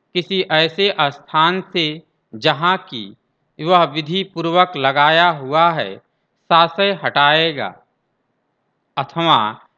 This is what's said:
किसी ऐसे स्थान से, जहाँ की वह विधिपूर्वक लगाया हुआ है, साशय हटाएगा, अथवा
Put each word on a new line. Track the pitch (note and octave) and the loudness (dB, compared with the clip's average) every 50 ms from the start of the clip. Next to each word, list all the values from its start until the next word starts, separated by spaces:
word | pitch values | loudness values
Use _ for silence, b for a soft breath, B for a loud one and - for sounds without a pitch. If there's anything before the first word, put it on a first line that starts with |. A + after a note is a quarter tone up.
| _ _ - | _ _ -8
किसी | F3+ E3+ - F#3+ F#3 | -8 -6 -4 -4 -4
ऐसे | F3+ - D#3+ D#3 D#3+ D#3+ D#3+ G3 G3 G3+ - - | -2 0 0 0 0 0 -2 -2 -2 -2 0 0
स्थान | D3+ C#3 C3+ - - - - D#3 D#3+ E3+ F3+ F#3+ F3+ - - | -2 -2 -4 -6 -10 -4 0 2 2 2 0 -2 -4 -6 -4
से, | F3+ D#3+ D3+ D3+ E3 - _ _ _ _ _ - | -4 -4 -4 -4 -8 -14 _ _ _ _ _ -10
जहाँ | A2 A2 D#3 D3+ C#3 E3 F3 F#3 F#3 - | -4 -2 -2 0 0 0 0 0 -2 -4
की | - - A#2 G#2 G2 A2 _ _ _ _ _ _ _ _ - | -10 -14 -14 -14 -14 -18 _ _ _ _ _ _ _ _ -8
वह | D3+ E3 F3+ F3 E3+ | -2 2 2 2 2
विधिपूर्वक | D3 C#3 D#3 D3+ C#3+ E3+ G3 F#3+ B2 - E3 E3 E3 E3 F3+ F3+ F3 F3+ D3+ | 2 -2 -6 -6 -4 -4 -6 -6 -6 -8 -6 -4 0 2 2 2 2 0 -2
लगाया | C3+ C3+ C3+ C#3+ C#3+ D3+ D#3+ E3 F3 F3 | -2 0 2 2 2 4 4 4 4 2
हुआ | E3 D3 C3+ C3 C#3+ D#3+ E3+ F3 | 2 -2 -4 -2 0 2 2 2
है, | F3+ D3+ A2+ G2 G2 - _ _ _ _ _ _ _ _ _ - | 2 -2 -6 -6 -8 -14 _ _ _ _ _ _ _ _ _ 0
साशय | E3+ E3 E3+ D#3+ - - G3 G3+ G3 D#3+ D3 | 2 2 2 2 0 -2 -2 -2 -2 -2 -4
हटाएगा, | B2 - D3 C#3+ C#3+ D3+ D#3+ D#3+ E3 D3+ C#3 A2 F#2 F2 - _ _ _ _ _ _ _ _ _ _ _ _ _ _ _ _ _ _ _ _ _ _ - - | -2 0 2 2 4 4 2 0 0 -2 -6 -8 -10 -10 -14 _ _ _ _ _ _ _ _ _ _ _ _ _ _ _ _ _ _ _ _ _ _ -8 -6
अथवा | C3+ - - E3 E3 E3 D3+ A#2+ G#2+ G#2+ A2+ - _ _ _ | -6 -6 -4 -2 0 2 2 2 2 0 -4 -8 _ _ _